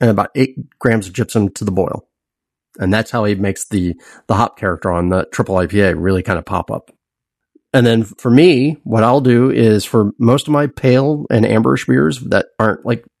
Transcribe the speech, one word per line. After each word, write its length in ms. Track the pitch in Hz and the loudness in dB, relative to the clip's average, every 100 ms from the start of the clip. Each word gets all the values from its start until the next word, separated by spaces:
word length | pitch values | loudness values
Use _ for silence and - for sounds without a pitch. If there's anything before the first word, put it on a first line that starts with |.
and 100 | 120 | 0
about 200 | 101 - | 0 -2
eight 220 | 135 131 - - _ | -2 -2 -4 -18 _
grams 260 | 123 113 95 | -2 0 -4
of 60 | |
gypsum 380 | 87 107 113 98 | -6 -4 -2 -2
to 140 | - | -4
the 60 | 104 | -4
boil. 380 | 92 90 - - _ _ _ _ _ _ - | -2 -2 -6 -14 _ _ _ _ _ _ -6
And 120 | 95 | -2
that's 200 | 107 113 | -2 -2
how 100 | 120 | -4
he 140 | 104 98 | -2 -2
makes 320 | 98 95 - | -4 -6 -6
the, 260 | 104 90 85 - - - | -4 -4 -6 -14 -12 -2
the 80 | |
hop 240 | 101 117 - | 0 -2 -2
character 320 | 98 85 95 | -6 -4 -4
on 200 | 87 90 | -2 0
the 160 | 92 - | -2 -2
triple 260 | - - 95 | -6 -2 -2
I 100 | 87 | 0
P 120 | 104 | 0
A 140 | 95 | 0
really 300 | 80 87 95 | 0 -2 -2
kind 160 | - 87 | -2 -6
of 40 | |
pop 280 | - 92 - | -4 -6 -6
up. 180 | - - _ _ _ _ _ _ _ _ | -10 -12 _ _ _ _ _ _ _ _
And 120 | 135 120 | 2 2
then 180 | 113 | 2
for 260 | 104 - 127 | -2 -4 2
me, 460 | 123 180 131 139 156 | 6 6 4 0 -4
what 180 | - 110 | -4 0
I'll 200 | 113 139 | 2 2
do 280 | 127 120 131 | 2 2 2
is 360 | 117 113 107 - | 2 2 2 0
for 240 | 113 104 - | 0 0 0
most 280 | 117 139 - | 2 2 0
of 60 | |
my 140 | 147 147 | -2 -2
pale 580 | - 131 127 139 151 - | -2 2 2 2 -2 -2
and 160 | 113 110 | 0 2
amberish 400 | 110 113 135 - | 2 0 0 0
beers 340 | 131 156 131 | 0 0 -2
that 280 | 127 98 - - | -2 -2 -2 -2
aren't, 260 | 110 - | -2 -2
like, 220 | - 120 - _ | -4 -6 -8 _